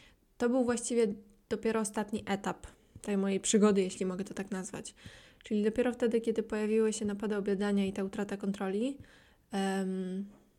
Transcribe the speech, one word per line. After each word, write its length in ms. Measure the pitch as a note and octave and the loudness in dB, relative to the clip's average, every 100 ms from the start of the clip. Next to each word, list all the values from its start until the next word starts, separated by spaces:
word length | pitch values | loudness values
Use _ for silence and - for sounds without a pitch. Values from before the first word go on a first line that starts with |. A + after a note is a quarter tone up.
| - _ _ - | -20 _ _ -2
to 120 | A#3+ | 2
był 140 | C4 | 4
właściwie 440 | A#3+ A#3 - A#3 A3+ G#3 - - _ | 2 0 0 2 2 0 -12 -20 _
dopiero 300 | G#3 A3+ A3 | -2 0 0
ostatni 440 | G#3+ A3 G#3 G#3 - | 0 -2 -4 -4 -2
etap 420 | G3 G3 F3+ - - _ - | -2 -2 -6 -10 -20 _ -10
tej 160 | - G3+ | -2 0
mojej 220 | G3 G3 | 2 0
przygody, 420 | - A3 G#3+ G3+ | 4 6 8 6
jeśli 240 | F#3 - F#3 | 2 -2 -4
mogę 180 | F#3 | -2
to 100 | G3 | -6
tak 180 | - G3 | -8 -6
nazwać. 440 | F#3+ F3+ - - - - - - - | -6 -6 -10 -12 -16 -20 -20 -20 -20
Czyli 200 | - G#3+ | -2 2
dopiero 300 | G#3+ A3 B3 | 2 2 0
wtedy, 280 | A#3 A#3+ A3+ | 0 2 2
kiedy 220 | A3+ A3+ | 0 -2
pojawiły 500 | G#3+ G#3+ G#3+ A3 A3 | -2 -2 2 4 2
się 120 | G#3+ G#3 | 0 -4
napady 300 | G3+ G#3+ G#3 | -4 -2 -2
obiadania 500 | G3+ G3 G3+ G3+ G3 | 0 0 2 2 0
i 80 | |
ta 100 | G3 | -2
utrata 340 | G3 - G3+ G3+ | -4 -4 -4 -4
kontroli, 600 | G3+ G3 F#3+ G3 B3+ C#4 - - - _ _ | -4 -2 -2 0 -2 -4 -12 -20 -20 _ _
em, 720 | G3 G3 F#3+ F#3+ F#3+ F#3 F#3+ G3 - _ | -4 -2 0 -2 -2 -4 -6 -8 -14 _